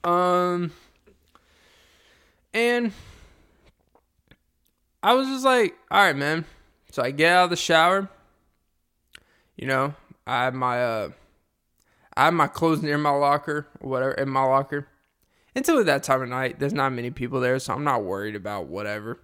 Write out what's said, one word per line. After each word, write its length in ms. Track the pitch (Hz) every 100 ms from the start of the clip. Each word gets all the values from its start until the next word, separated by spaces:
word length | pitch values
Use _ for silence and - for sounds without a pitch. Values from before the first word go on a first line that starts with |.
Um, 680 | 175 175 180 180 180 180 175 - _ _ _ _ _ _ _ _ _ _ _ _ _ _ _ _ _
and 380 | 214 233 240 233 - - - - _ _ _ _ _ _ _ _ _ _ - _ _ _ _ _ _
I 140 | 190
was 140 | 254 269
just 160 | 269
like, 340 | 262 254 208 - _
"All 80 | 196
right, 160 | 190 139
man." 280 | 143 160 165 - _ _ _
So 140 | -
I 80 | 127
get 200 | 143 165
out 120 | 180
of 60 | 180
the 60 | 170
shower. 520 | - 165 170 196 196 - _ _ _ _ _ _ _ _ _ - _ _ _
You 140 | - 131
know, 260 | 131 139 143 _ - -
I 180 | 123
have 100 | 127
my, 280 | 131 127 123
uh, 280 | 120 113 90 - _ _ _ _ _ _ _ _ _ -
I 80 | 147
have 80 |
my 140 | 170 143
clothes 340 | - 165 156
near 160 | 151 147
my 120 | 147
locker, 580 | 143 143 147 151 151 143 -
or 80 | 135
whatever, 240 | 127 131
in 160 | - 135
my 160 | 135
locker. 440 | 135 135 139 143 143 _ _ _ _ _ _
Until 280 | 262 269 311
that 180 | 185 139
time 200 | - 131
of 60 | 123
night, 300 | 127 131 -
there's 140 | 139
not 200 | 143 135
many 180 | 123 120
people 300 | - 120 131
there, 180 | 123 131
so 140 | 131
I'm 120 | 127
not 200 | 147 123
worried 300 | 98 98 107
about 320 | 104 95 101 71
whatever. 540 | 90 104 107 107 123